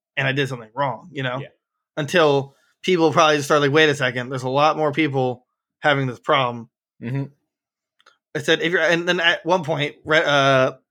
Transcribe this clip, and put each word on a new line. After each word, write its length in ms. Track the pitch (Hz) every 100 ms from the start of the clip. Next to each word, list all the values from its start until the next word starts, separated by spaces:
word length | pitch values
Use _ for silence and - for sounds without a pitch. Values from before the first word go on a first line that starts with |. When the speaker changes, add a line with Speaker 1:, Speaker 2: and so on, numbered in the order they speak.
| _ -
Speaker 1:
and 100 | 135
I 40 |
did 160 | 135 135
something 200 | 127 110 123
wrong, 340 | 143 113 92
you 120 | -
know? 160 | 131 127
Speaker 2:
Yeah. 80 | - _ _ _ _ -
Speaker 1:
Until 580 | 147 185 156 139 135 _ _ _
people 300 | - 180 160
probably 240 | 147 156 151
just 100 | 135
started 140 | 151
like, 100 | 143
"Wait 160 | 151 156
a 60 | 139
second, 340 | 127 123 123
there's 140 | 131
a 60 | 127
lot 260 | 135 156 151
more 160 | 151
people 540 | 139 151 135 127 120 _ _ _ _
having 280 | 151 139 131
this 120 | 113
problem." 500 | - 147 127 120 113 _ _ _
Speaker 2:
Mm-hmm. 220 | 117 135 139 _ _ _ _ _ _ _ _ _ _ 151
Speaker 1:
I 40 |
said, 220 | 135 160
"If 120 | 165
you're," 80 | 175
and 260 | 160 170 175
then 140 | 180
at 240 | 170 165 165
one 180 | 185
point, 320 | 147 143 147 -
re-, 180 | - 156 156
uh, 480 | 143 139 135 131 - _